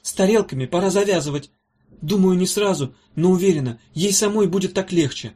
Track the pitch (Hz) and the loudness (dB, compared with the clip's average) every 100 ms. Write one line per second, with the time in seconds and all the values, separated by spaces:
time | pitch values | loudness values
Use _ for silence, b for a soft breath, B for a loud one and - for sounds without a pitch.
0 | - - 190 220 - 131 127 175 190 190 | -10 0 2 2 0 -6 -4 0 0 0
1 | 202 175 147 143 - _ _ _ _ - | 2 0 -2 -6 -10 _ _ _ _ -14
2 | 156 202 185 180 185 - 202 165 131 b | -2 2 4 2 0 0 0 0 -4 b
3 | b - 175 185 196 160 127 117 b 151 | b 0 2 4 2 0 -2 -8 b -4
4 | 202 196 208 214 196 190 185 196 190 175 | 0 0 0 0 0 0 -2 -4 -2 0
5 | 143 - 110 | -2 -4 -14